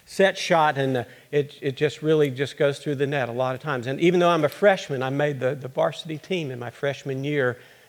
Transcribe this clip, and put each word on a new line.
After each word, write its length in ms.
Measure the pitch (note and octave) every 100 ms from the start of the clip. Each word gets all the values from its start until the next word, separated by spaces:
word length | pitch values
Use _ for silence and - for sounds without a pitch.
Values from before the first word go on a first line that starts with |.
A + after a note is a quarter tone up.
| -
set 300 | - F#3+ F#3
shot, 400 | - E3 D3+ C#3+
and, 200 | C3+ B2+
uh, 80 | A2+ - -
it, 260 | D3 C#3 -
it 140 | C#3+ C3
just 260 | D3 -
really 300 | D#3 D#3 C#3+
just 260 | B2+ C3+ -
goes 220 | C#3+ C#3
through 160 | D3+ C3+
the 100 | C#3
net 220 | C#3+ A#2+
a 40 |
lot 220 | A#2+ B2+
of 60 | B2+
times. 260 | D#3 C3 A#2+
And 140 | C#3+
even 180 | E3+ F3
though 120 | F3
I'm 140 | E3+
a 40 | D3
freshman, 560 | - G3+ F#3+ - C3+
I 60 | C3
made 280 | C#3 D3 C3+
the, 160 | B2+
the 140 | C#3+ D3
varsity 500 | D#3 D#3+ - D#3+ D#3
team 320 | - F#3 C#3+
in 80 | B2
my 120 | A#2+
freshman 520 | - C#3+ C3+ C#3+ C3
year 380 | C#3+ D3 B2+ A#2 - -